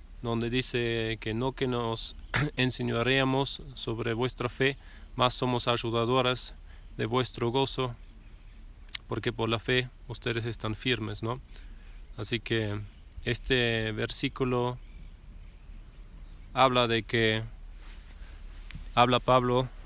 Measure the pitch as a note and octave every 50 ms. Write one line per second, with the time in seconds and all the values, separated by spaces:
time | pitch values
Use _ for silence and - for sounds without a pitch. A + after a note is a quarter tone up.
0 | - - - - - A#2 A#2 A#2 A#2 A#2 A#2+ B2+ B2+ - - B2 A#2+ A#2 A#2 A#2
1 | A2+ A2+ A2 G#2+ - A2+ G#2+ A2+ B2+ C3+ B2+ - C3+ B2+ B2 A#2+ A#2 A2+ A2+ A2
2 | - - - - - - - A#2+ D3 D3 - - B2+ B2+ A#2+ - B2 A#2+ A#2 A#2
3 | A#2 B2 C3+ C3+ C3+ C3 C3 C3+ C#3 - - - - C#3+ B2+ - - B2 A2+ A2+
4 | A2+ A#2 A2+ A2+ B2+ B2 - - B2 A#2+ - - C3 C#3 C#3 - - - - -
5 | - - - B2+ B2 B2 - - C#3 B2+ B2 A#2+ - B2 A#2+ A2+ - A#2 A2+ A#2
6 | A#2 A#2 B2+ C3 B2 B2+ B2+ A#2+ - - - - - - - - - - - -
7 | A#2+ A2 A#2+ B2+ B2 - - - B2 A#2 A2+ C3+ C3+ - - - C3 B2 A#2 -
8 | - - - - - - - - - - - - - - - - - - - -
9 | - - A#2 A2+ - B2 A2 A2+ A2+ A2 A#2 A2 - - B2+ B2+ B2+ B2+ - -
10 | - - A#2 - - A#2+ A2+ A2+ A2 A#2+ A2+ - - G#2+ G#2+ - - B2+ A#2+ A2
11 | A2 G#2 G#2 - A2+ A2 B2 C3+ - - - - - - - - - - - -
12 | - - - - G#2+ - B2 A2+ - - A#2 A2+ A2 G#2 G2+ A2 G#2+ - - -
13 | - - - - - B2 A#2 - - - C3 B2 A#2+ A#2 A2+ A2+ A2 A2 G#2+ A2+
14 | A#2 A2+ - - - C3+ - - C3+ B2+ B2+ B2 B2 B2 B2 B2+ - - - -
15 | - - - - - - - - - - - - - - - - - - - -
16 | - - - - - - - - - - - B2+ C3 C3+ B2 B2 A#2+ A2+ A2+ A2+
17 | A2 - - A#2 A2+ A2 A2 A2 A2+ A2+ - - - - - - - - - -
18 | - - - - - - - - - - - - - - - - - - - A#2+
19 | A#2+ B2 B2 A#2+ - - B2+ B2+ B2 B2 B2 B2+ C3 B2+ - - -